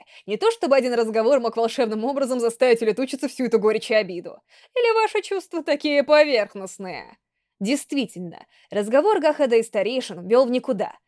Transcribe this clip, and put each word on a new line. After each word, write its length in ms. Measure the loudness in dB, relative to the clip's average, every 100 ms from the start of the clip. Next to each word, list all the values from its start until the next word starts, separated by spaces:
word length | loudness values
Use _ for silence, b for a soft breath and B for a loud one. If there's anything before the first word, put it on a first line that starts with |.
| -18 B B
Не 100 | -2
то 160 | 0
чтобы 240 | 0 2 2
один 180 | 2
разговор 460 | 0 0 0 2 2
мог 160 | 0 -2
волшебным 480 | -2 0 -2 -2
образом 380 | -4 -2 -2 -2
заставить 400 | -2 2 2 4
улетучиться 480 | 2 -2 -4 -4 -6
всю 160 | -4 -2
эту 140 | 0
горечь 320 | 0 0 0
и 40 | 0
обиду. 460 | 0 -6 -12 -18 _ b b 0
Или 180 | 2 2
ваши 200 | 0 -2
чувства 420 | -4 -6 -6 -6
такие 400 | -4 -2 0 2
поверхностные?" 1160 | 4 4 4 2 -2 -8 -14 -12 -12 -14 -16 _ _ _ _ -8
Действительно, 880 | -2 -2 -2 -4 -4 -8 -14 -16 -20 b b
разговор 480 | -4 2 2 4 2
Гахада 380 | 2 2 2 2
и 60 |
старейшин 640 | 2 -2 -2 -4 -6 -8 2
вел 180 | 4 4
в 60 |
никуда. 460 | 0 -2 -4 -6 -10